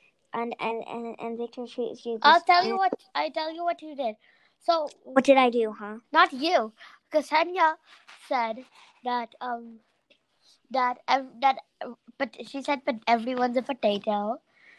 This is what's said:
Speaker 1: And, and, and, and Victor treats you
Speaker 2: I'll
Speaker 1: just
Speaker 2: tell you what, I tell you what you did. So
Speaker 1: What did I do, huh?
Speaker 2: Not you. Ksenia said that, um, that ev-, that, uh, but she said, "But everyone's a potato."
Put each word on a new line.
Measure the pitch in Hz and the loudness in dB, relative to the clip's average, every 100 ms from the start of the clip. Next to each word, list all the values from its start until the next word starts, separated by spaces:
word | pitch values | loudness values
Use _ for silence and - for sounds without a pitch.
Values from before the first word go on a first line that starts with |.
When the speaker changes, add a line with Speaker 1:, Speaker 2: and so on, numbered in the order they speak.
| _ _ _ | _ _ _
Speaker 1:
And, | 233 240 - | -6 -6 -6
and, | 220 226 - | -6 -6 -8
and, | 233 233 - | -10 -10 -10
and | 233 233 | -10 -8
Victor | 233 254 240 | -10 -10 -10
treats | - 233 240 233 | -6 -6 -6 -8
you | 226 | 2
Speaker 2:
I'll | 285 339 | 6 6
Speaker 1:
just | 339 | 6
Speaker 2:
tell | 349 370 | 4 2
you | 381 | 0
what, | 381 - _ | 0 -2 _
I | 285 302 | -6 -4
tell | 320 311 | -4 -8
you | 320 339 | -6 -6
what | 339 | -6
you | 311 | -8
did. | 277 240 214 _ _ _ _ | -8 -6 -8 _ _ _ _
So | - 330 294 - | 0 0 0 -10
Speaker 1:
What | - 269 262 | -4 2 6
did | 262 | 6
I | 247 | 6
do, | 240 220 208 | 2 -2 -6
huh? | 208 220 - | -14 -14 0
Speaker 2:
Not | 320 370 | 4 4
you. | 262 320 339 220 - - - _ | 2 0 0 0 -8 -20 -20 _
Ksenia | 302 285 311 339 359 320 311 _ - - - - | -2 0 0 0 2 2 2 _ -20 -20 -16 -6
said | 262 226 226 254 _ _ _ | -2 -2 -6 -14 _ _ _
that, | 247 247 233 - | -6 -4 -6 -10
um, | 247 240 233 226 _ _ _ _ _ _ _ _ - | -10 -10 -12 -20 _ _ _ _ _ _ _ _ -6
that | 254 247 247 - | -2 -2 -2 0
ev-, | 262 262 233 | 0 0 0
that, | 269 262 - - 247 | 0 0 -6 -12 -12
uh, | 233 _ - | -14 _ -6
but | 262 - 233 | -6 -8 -12
she | 277 | -8
said, | 277 277 - | -4 -4 -4
"But | 226 - | -4 0
everyone's | 233 240 254 247 240 | 0 0 0 0 0
a | |
potato." | 247 262 214 202 - 208 208 277 _ _ _ | -2 -2 0 0 -2 -4 -4 -6 _ _ _